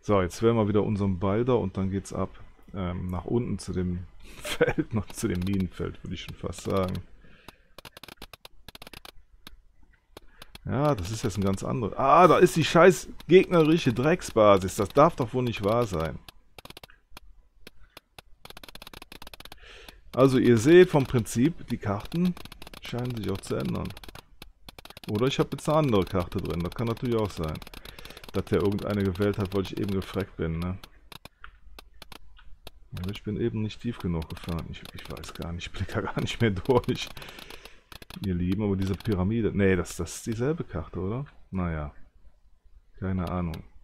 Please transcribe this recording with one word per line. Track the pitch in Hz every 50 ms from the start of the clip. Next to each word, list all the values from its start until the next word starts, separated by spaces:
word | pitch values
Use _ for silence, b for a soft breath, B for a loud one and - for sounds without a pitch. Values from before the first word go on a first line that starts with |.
So, | _ - 104 98
jetzt | 92 87 - -
wären | 113 113 117
wir | 113 107
wieder | 101 104 107 98
unserem | 107 107 95 101 98 95 85
Balder | 95 98 98 110 120 127 127 113
und | 95 95 -
dann | 101 95 95
geht's | 95 98 92 - -
ab, | - 95 - - - - - - _ - - -
ähm, | 98 95 87 90 92 92
nach | 90 90 87 -
unten | - - 120 123 - 107 95
zu | - - 90
dem | 90 92 90 90 90 92 - - - -
<laughs> | - - -
Feld, | - - - - 160 160 - - 151 - -
noch | 110 98
zu | - - - -
dem | 107 98 90
Minenfeld, | 90 95 101 98 92 87 - - 90 90 90 - -
würde | - 90
ich | 90
schon | - - 85
fast | - - 92 - -
sagen. | - - 98 98 95 92 92 92 90 - - B B B B B B B B B B B B - _ - _ - - - - _ - - - _ _ - - - - - - - - - - - - - - - - _ - - - - - - _ _ _ - - _ _ _ _ _ - - B B B B B B B - -
Ja, | - 101 123 147 151 143
das | 107 87 92
ist | 113 107 -
jetzt | 117 92
ein | 107 95
ganz | 98 98 101 -
anderes. | - 123 131 117 - -
Ah, | - 120 139 143 165 180
da | 160 147 110
ist | 185 170 -
die | 170 147
scheiß | - - 170 165 196 180 - - - - - -
gegnerische | - 170 190 - - 180 170 160 151 160 175 - 139 113
Drecksbasis. | 110 123 156 180 180 - - - 113 107 104 101 98 90 92 -
Das | - 104 95
darf | - 143 147 170 -
doch | - 135 113 -
wohl | 131 127
nicht | 120 104 - 104
wahr | 98 110 120 120
sein. | 107 98 80 80 80 64 - - - _ - _ _ _ - _ - - - - _ - _ _ _ - - - - - - _ _ _ _ - - - - - - _ - _ _ _ - _ _ - _ - - - - - - - - - - - - - - - - - - - - - - B B B B B B B B B B B - -
Also | 120 131 139 131 131
ihr | 101 117 120
seht | 113 107 143 170 180 185 175
vom | - 151 127
Prinzip, | - - 123 107 - - 117 123 165 175 - -
die | - 123
Karten | - - 110 98 104 - - - 170 180 185 175 - - - - - - - - -
scheinen | - - - 120 123 123 123
sich | 113 98 92
auch | 98 -
zu | - - -
ändern. | - 135 123 - 90 85 - - - - - - - - _ - - - - - _ - - - - - - - - - -
Oder | 107 104 120
ich | 139 -
habe | - 151 -
jetzt | - 139 - -
eine | 151
andere | 156 156 139 110 98 87
Karte | - - 95 87 - - -
drin, | 85 85 80 82
das | 85 87 -
kann | - 117
natürlich | 117 113 - - 123 117
auch | 110 107 95
sein. | - - 82 78 76 - - - B B B B B B B B B B B B -
Dass | 98 92
der | - 110 85
irgendeine | 82 101 98 101 - - 104 104 98
gewählt | 98 90 92 104 104 104
hat, | - 104 92 -
weil | 98
ich | 98 - -
eben | - - 98
gefreckt | 98 95 90 - - 95 90 - -
bin, | - - 82 82
ne? | 82 85 90 95 101 - - - - _ - - - _ - _ _ - - - - - - - - - - - - - - - - - - - - - - - - _ - - - - - - 95
Aber | 90 95
ich | 104 -
bin | - 104 107 -
eben | - 117 117 110
nicht | 107 104 - -
tief | - 117 117 -
genug | - 95 85 80 80
gefahren. | - - - - - 85 80 76 -
Ich, | - - - - -
ich | 92 - -
weiß | - - - - -
gar | - - 82 85
nicht, | 90 -
ich | -
blick | - - 95 -
da | - 110
gar | 98 - - -
nicht | - - - -
mehr | 117 113
<laughs> | 98 92 -
durch. | - 123 120 - - 101 - - - - B B B B B B B B B B B B B B B - - - _ - 90 87
Ihr | 98 90
Lieben, | 87 87 90 98 101 107
aber | 104 98
diese | 95 95 95 98
Pyramide, | - - - 104 90 92 98 110 117 110 90 -
nee, | 98 101 95 95
das, | 90 85 - -
das | - 87 - -
ist | - -
dieselbe | 117 117 107 123 139 160 170 135
Karte, | - - 87 82 - - 90
oder? | 90 95 110 127 143 - - - - _
Naja. | - 95 90 85 80 78 76 76 - - - - _ - - - - _ _ - - _ _ - - - _ - _ -
Keine | - 95 95 92 87 85
Ahnung. | 90 90 87 85 80 - - - - -